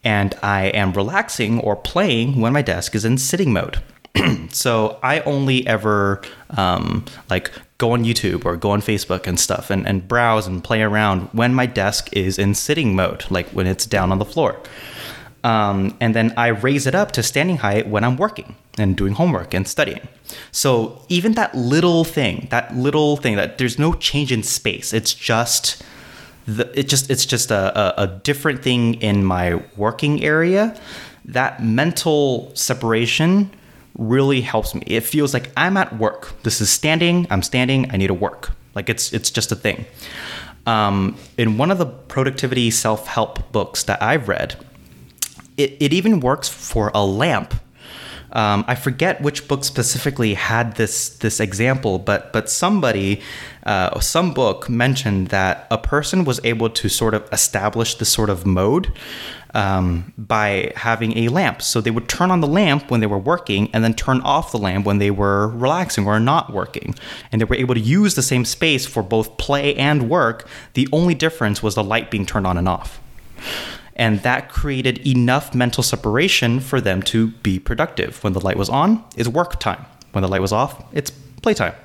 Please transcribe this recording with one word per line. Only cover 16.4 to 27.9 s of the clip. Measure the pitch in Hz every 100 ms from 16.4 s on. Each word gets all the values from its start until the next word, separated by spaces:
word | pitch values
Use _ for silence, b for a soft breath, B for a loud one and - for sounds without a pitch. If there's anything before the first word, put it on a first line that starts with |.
| 120
raise | 107 123 143 131
it | 185
up | 202
to | -
standing | 110 139 165 170
height | 104 104 101
when | 104
I'm | 117 127
working | 208 - - - _ -
and | 101 90
doing | 98
homework | 98 175 113 85
and | 90 95
studying. | - 147 - - - B B B
So | - 139 123 110 - -
even | 175 202
that | 226 208 127
little | 120 151 180 170
thing, | 165 - 120 87 -
that | 117 - 123
little | 131 151 147 147
thing, | 127 101
that | 92 -
there's | 127 -
no | 156
change | 170 - 139 139
in | 120
space. | 104 - - 95 -
It's | 110 -
just | - - 113 120 - - - B B B B B B -
the, | 107 - -
it | 139
just, | 139 135
it's | 131 -
just | 120 -
a, | 104 95 - 98